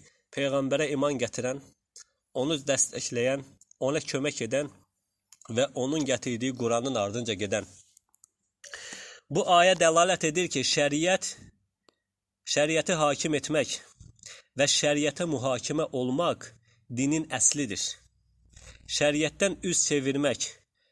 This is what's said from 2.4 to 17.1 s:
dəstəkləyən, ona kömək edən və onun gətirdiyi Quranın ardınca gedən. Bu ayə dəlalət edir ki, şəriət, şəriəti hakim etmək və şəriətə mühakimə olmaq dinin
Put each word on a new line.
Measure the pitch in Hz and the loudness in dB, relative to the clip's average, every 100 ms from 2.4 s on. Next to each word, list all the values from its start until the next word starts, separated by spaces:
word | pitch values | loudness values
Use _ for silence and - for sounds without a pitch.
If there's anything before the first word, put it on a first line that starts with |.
| 139 156 | -2 0
dəstəkləyən, | 135 131 - - - 120 127 139 135 - - - | 0 0 0 -2 -4 0 0 0 -6 -20 -20 -4
ona | 131 151 | 0 0
kömək | - 135 147 - | -2 -2 -2 -4
edən | 113 131 147 - _ _ _ _ _ - - | -2 -2 -4 -8 _ _ _ _ _ -20 -6
və | 113 117 | -2 0
onun | - 131 156 | 0 -2 -2
gətirdiyi | 135 123 131 117 127 123 | 0 -2 -2 -4 -4 -2
Quranın | 117 117 131 120 | 0 0 0 -2
ardınca | 101 113 113 104 | -2 -2 -4 -4
gedən. | 101 107 95 - _ _ _ _ - _ _ _ - - - - - - | -2 -2 -4 -12 _ _ _ _ -20 _ _ _ -20 -16 -16 -16 -16 -20
Bu | - 151 - | -6 -2 4
ayə | 175 180 180 | 6 6 6
dəlalət | 165 160 180 175 | 6 6 6 4
edir | 160 156 175 | 0 0 -2
ki, | 143 | 0
şəriət, | 120 - 143 147 170 185 - - - - _ _ _ _ _ _ _ _ - | 0 2 2 2 2 0 -2 -12 -18 -20 _ _ _ _ _ _ _ _ -4
şəriəti | - 151 160 151 170 | 0 2 2 0 2
hakim | 147 139 165 147 | 2 2 0 -2
etmək | - 151 127 - - - - - - - - | 0 0 0 -4 -12 -20 -20 -20 -20 -20 -8
və | - 139 | 0 2
şəriətə | - 147 147 147 - 175 | 2 2 2 0 -2 -2
mühakimə | 135 131 123 - 156 156 | -2 0 -2 -2 -2 -2
olmaq | 131 127 135 170 120 - - _ _ - | -2 -2 0 0 -2 -8 -20 _ _ -10
dinin | 120 139 | -2 0